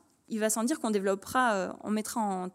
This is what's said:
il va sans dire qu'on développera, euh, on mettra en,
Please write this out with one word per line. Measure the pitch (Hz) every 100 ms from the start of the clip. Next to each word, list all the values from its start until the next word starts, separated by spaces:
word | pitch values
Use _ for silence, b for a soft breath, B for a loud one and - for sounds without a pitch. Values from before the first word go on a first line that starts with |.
| _ _ _
il | 226
va | 220
sans | 220
dire | 233 311
qu'on | 226
développera, | 208 196 196 - 262 247
euh, | 202 180 -
on | -
mettra | 214 214 240
en, | 208 185 185